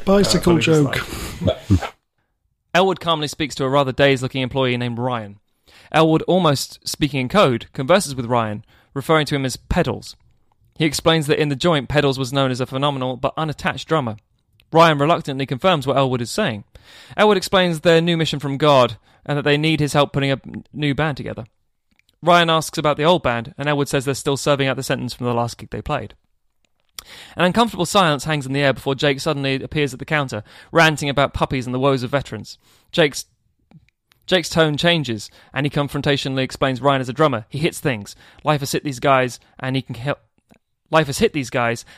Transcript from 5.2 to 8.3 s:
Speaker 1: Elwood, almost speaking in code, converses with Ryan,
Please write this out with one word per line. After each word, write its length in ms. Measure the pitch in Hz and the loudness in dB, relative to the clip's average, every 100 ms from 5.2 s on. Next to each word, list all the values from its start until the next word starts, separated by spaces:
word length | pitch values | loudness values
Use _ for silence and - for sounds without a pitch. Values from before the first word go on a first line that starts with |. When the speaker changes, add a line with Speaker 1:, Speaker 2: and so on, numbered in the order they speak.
| 101 101 _ _ _ - - | -8 -16 _ _ _ -20 -2
Speaker 1:
Elwood, 300 | 151 160 160 | 2 4 2
almost 640 | - 180 165 135 - - - | 2 2 2 0 -4 -12 -12
speaking 340 | - 147 139 | -4 -2 -2
in 80 | 123 | 0
code, 380 | 202 165 117 - | 4 4 2 -4
converses 420 | - 135 190 143 131 | -8 2 2 2 -6
with 100 | |
Ryan, 380 | 117 | -2